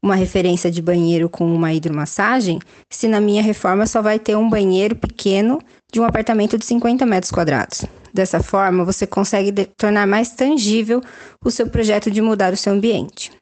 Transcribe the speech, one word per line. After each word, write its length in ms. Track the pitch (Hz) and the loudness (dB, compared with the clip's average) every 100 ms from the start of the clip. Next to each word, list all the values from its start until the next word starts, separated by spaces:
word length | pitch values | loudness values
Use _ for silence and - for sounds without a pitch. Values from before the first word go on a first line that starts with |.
uma 140 | 202 190 | 2 2
referência 560 | 180 196 180 175 175 | 0 0 0 0 0
de 100 | 170 | -2
banheiro 460 | 165 175 165 170 170 | 0 2 2 2 0
com 180 | - 170 | 0 0
uma 260 | 165 165 | 2 0
hidromassagem 840 | 160 160 151 147 - - 262 202 165 - - _ | 0 -2 -4 -6 -2 0 2 0 -4 -6 -20 _
se 160 | - 226 | -4 0
na 140 | 214 | 2
minha 220 | 208 208 | 2 2
reforma 420 | 214 208 180 185 214 | 2 0 0 0 0
só 160 | 233 | 0
vai 160 | 214 214 | 0 0
ter 180 | 214 214 | 0 0
um 140 | 220 | 2
banheiro 460 | 214 196 185 208 233 | 2 2 2 0 -2
pequeno 640 | - - 202 196 214 285 - - _ | -6 -4 0 2 2 0 -6 -20 _
de 80 | 226 | -2
um 40 | |
apartamento 540 | 233 220 220 226 208 233 | 0 0 0 0 0 -2
de 80 | - | -2
cinquenta 400 | 233 233 247 254 | 0 2 2 2
metros 240 | 190 185 | 0 0
quadrados. 540 | - 165 135 - - - - - | -2 0 0 -2 -8 -12 -12 -8
Dessa 300 | - 190 - | -2 0 0
forma, 420 | - 196 196 180 | -2 0 2 2
você 220 | 175 190 196 | 0 -2 -4
consegue 460 | - 196 208 196 | -2 0 0 0
de-, 140 | 202 190 | -2 -4
tornar 380 | _ 214 208 | _ 0 2
mais 260 | 202 208 233 | 2 2 -2
tangível 680 | - 262 302 208 220 220 240 254 - - - | 0 0 2 2 0 0 -2 -2 -18 -20 -6
o 60 | 247 | -6
seu 180 | 233 240 | -2 -2
projeto 400 | 233 220 208 208 | 0 0 0 0
de 100 | 208 | 0
mudar 320 | 220 214 190 | 0 2 0
o 40 | 190 | -2
seu 160 | - | 0
ambiente. 580 | 202 214 202 - - - - | 0 0 -2 -4 -12 -18 -18